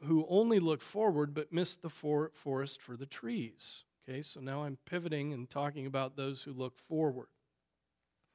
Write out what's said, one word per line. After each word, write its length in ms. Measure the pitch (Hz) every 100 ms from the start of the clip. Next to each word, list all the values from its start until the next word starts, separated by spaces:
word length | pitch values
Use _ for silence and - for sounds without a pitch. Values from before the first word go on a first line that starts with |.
who 240 | 147 160 160
only 300 | 185 233 214
look 240 | 165 151
forward 500 | - 202 220 147 147
but 200 | 147 147
miss 240 | 160 175 -
the 120 | 170
for-, 440 | - 151 147 156
forest 480 | - 147 135 139 -
for 140 | - 120
the 100 | 139
trees. 760 | - 233 233 113 - - - - _
Okay, 180 | - 131
so 200 | 151 147
now 240 | 135 139
I'm 140 | 147 135
pivoting 480 | - 175 170 151 143
and 160 | 135 123
talking 380 | 143 147 147 135
about 300 | 135 135 139
those 260 | 135 135
who 100 | 147
look 240 | 127 127 -
forward. 520 | - 156 156 127 117 _ _ _ _ _ _ _ _ _ _